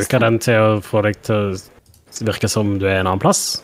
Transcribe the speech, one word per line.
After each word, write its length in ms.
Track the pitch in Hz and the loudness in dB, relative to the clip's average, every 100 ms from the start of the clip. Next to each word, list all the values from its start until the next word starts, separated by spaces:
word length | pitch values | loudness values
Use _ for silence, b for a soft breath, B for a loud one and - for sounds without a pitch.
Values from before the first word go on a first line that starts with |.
| - | 0
bruke 140 | 131 | 2
den 180 | 113 117 | 2 2
til 160 | - | 2
å 260 | 113 110 107 | 4 4 2
få 220 | - 110 | -2 0
deg 160 | 104 101 | 0 -2
til 120 | - 107 101 | -2 -2 -2
å 760 | 92 - - _ _ _ - | -6 -10 -20 _ _ _ -8
virke 240 | 110 101 107 | -6 -2 -2
som 300 | - 104 98 | 0 0 0
du 80 | 98 | 0
er 140 | 95 | 0
en 60 | 92 | 0
annen 120 | 98 | 0
plass? 400 | 160 196 - - | 2 0 -2 -8